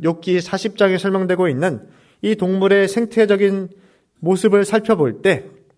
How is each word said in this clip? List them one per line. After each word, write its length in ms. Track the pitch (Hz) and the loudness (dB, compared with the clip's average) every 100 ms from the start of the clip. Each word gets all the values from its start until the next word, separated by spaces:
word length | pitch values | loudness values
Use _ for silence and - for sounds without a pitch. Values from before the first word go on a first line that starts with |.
욥기 400 | 160 165 180 180 | -4 -4 -2 -2
사십 340 | 175 190 220 196 | -2 -6 -6 0
장에 220 | 202 185 | 0 0
설명되고 520 | 196 190 185 180 180 | -2 -2 -2 0 0
있는 380 | 131 180 117 - _ _ _ | 0 -2 -4 -10 _ _ _
이 120 | 208 214 | -4 -2
동물의 520 | 185 190 190 202 196 | 0 0 2 4 2
생태적인 840 | 226 226 226 214 196 196 196 185 - _ _ _ _ | -2 -2 0 2 2 2 0 -6 -14 _ _ _ _
모습을 420 | 160 185 214 202 | -2 0 2 2
살펴볼 580 | 196 220 220 208 135 107 | 2 0 0 0 0 0
때 240 | 190 160 - - _ | 0 0 -4 -20 _